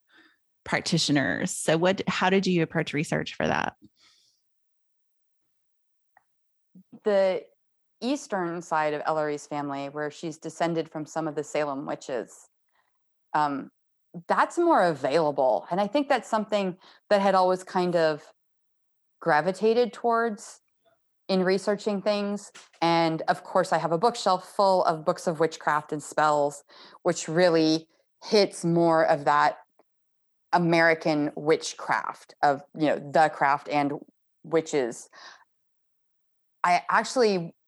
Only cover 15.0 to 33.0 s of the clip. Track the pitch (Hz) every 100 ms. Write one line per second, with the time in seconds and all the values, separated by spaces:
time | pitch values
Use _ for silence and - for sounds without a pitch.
15 | 135 151 151 143 131 104 - 175 202 294
16 | 277 262 - 220 208 208 190 175 - _
17 | - 202 196 190 185 185 185 190 180 170
18 | 160 151 - _ _ _ _ _ _ _
19 | _ _ 170 151 160 190 220 226 247 -
20 | 240 226 233 208 - - _ _ _ _
21 | _ _ - 190 180 196 196 202 214 202
22 | 196 208 202 202 - - - - 170 170
23 | 165 160 - 180 - 190 175 165 165 165
24 | 226 233 - 185 - - 196 185 - 160
25 | 156 170 - 156 160 - - 151 - 156
26 | - - 151 147 143 143 - - - -
27 | 180 170 - 160 180 165 160 160 160 _
28 | _ _ - 220 190 - 170 170 170 160
29 | 160 151 147 147 147 - _ _ _ _
30 | _ _ _ _ _ - 170 170 165 160
31 | 165 151 147 - 151 160 - - - 117
32 | - - - - 147 135 - - 151 92